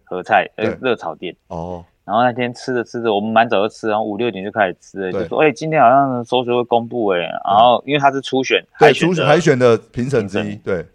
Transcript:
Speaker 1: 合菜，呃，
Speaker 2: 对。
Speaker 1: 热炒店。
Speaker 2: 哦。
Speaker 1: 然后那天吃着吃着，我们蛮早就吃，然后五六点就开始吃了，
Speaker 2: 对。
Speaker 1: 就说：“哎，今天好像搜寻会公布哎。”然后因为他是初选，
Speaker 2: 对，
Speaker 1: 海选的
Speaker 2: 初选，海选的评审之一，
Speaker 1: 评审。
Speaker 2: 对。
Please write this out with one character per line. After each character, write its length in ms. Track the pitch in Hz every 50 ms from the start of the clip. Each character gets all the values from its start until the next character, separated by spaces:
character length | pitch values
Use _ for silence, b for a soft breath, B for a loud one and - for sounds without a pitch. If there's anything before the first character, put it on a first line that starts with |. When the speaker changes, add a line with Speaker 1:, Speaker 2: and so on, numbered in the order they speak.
| _
Speaker 1:
合 180 | - 95 90
菜， 240 | 87 - 110 95 - - - -
呃， 80 | 107
Speaker 2:
对。 120 | 110 87 80
Speaker 1:
热 120 | 123 131 113 -
炒 180 | - 82 78
店。 180 | - 92 85 - _ _ -
Speaker 2:
哦。 380 | 92 82 82 90 90 85 87 _ _ _ _
Speaker 1:
然 100 | - 101
后 60 | 113 123
那 100 | 123 117
天 200 | 127 123 120 120
吃 200 | - - - 127
着 100 | 120 110
吃 180 | - - 123
着， 120 | 117 117 104
我 60 | 101
们 120 | 104 110
蛮 160 | 113 110 117 120
早 140 | 113 95
就 60 | 104 110
吃， 200 | - - - 110
然 100 | 104 107
后 60 | 113
五 140 | 110 101 101
六 120 | 120 120
点 140 | 98 95 92
就 80 | 104
开 160 | 101 113 101 90
始 80 | 87 -
吃 180 | _ - - 98
了， 120 | 95 92
Speaker 2:
对。 100 | 95 98 90
Speaker 1:
就 40 | 82
说 100 | 120 131 156
：“哎， 80 | 151
今 200 | 127 - 160 160
天 100 | 156 151
好 80 | 127 117
像 340 | 131 139 139 135 127 120 120
搜 180 | - 123 123 127
寻 100 | 120 120
会 100 | 123 117
公 220 | - 120 117 120 117
布 200 | 123 120 110 101
哎。” 120 | 92 87 85 - - - -
然 100 | - 98 104
后 240 | 117 123 120 - -
因 80 | 131 143
为 60 | 147
他 120 | 139 139
是 80 | 131 139
初 240 | 127 - 131 131 131
选， 180 | - 117 92 - _ _ -
Speaker 2:
对， 100 | - -
Speaker 1:
海 60 | 131
选 140 | - 170 170
的 60 | 185
Speaker 2:
初 0 |
选， 100 | 160 143
海 140 | 143 151 170
选 200 | 160 160 135 123
的 180 | 123 120 113 104
评 320 | - _ - - 123 131
审 180 | 127 120 104 98
之 120 | 92 95
一， 40 | 101
Speaker 1:
评 80 | 104
审。 100 | 101 104 -
Speaker 2:
对。 220 | 120 98 85 78 -